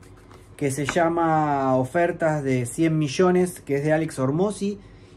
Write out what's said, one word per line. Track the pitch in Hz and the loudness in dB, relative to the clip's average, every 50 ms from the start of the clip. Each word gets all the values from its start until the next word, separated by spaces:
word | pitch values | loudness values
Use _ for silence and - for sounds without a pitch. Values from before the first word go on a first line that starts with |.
| - - - - - - - - - - - - | -20 -20 -20 -20 -20 -20 -20 -20 -20 -20 -10 -6
que | 147 139 | -4 -4
se | 131 151 143 135 | -2 -2 -4 -2
llama | - 180 165 165 170 170 165 165 160 156 151 147 143 139 135 131 131 | 0 0 2 2 2 2 2 2 2 2 2 2 0 0 2 2 2
Ofertas | 131 131 131 - 175 170 170 165 165 170 156 156 151 139 | 2 0 0 0 0 0 0 0 0 0 0 0 0 -2
de | 135 131 127 120 | -2 -2 -2 -2
cien | 120 - - 165 165 160 156 | -4 -2 0 0 0 2 0
millones, | 151 135 131 - 185 180 180 180 180 175 - - | 0 -2 0 2 2 4 4 4 2 0 -2 -8
que | - - 139 | -6 -4 -4
es | 139 143 | -2 0
de | 151 156 | 0 0
Alex | 160 160 160 - 139 | 0 0 -2 -4 -2
Hormozzi. | 131 131 147 165 196 214 202 - 202 202 208 - - - - - - - - | -2 0 0 0 0 0 -2 -2 -4 -6 -6 -8 -12 -20 -20 -20 -20 -20 -20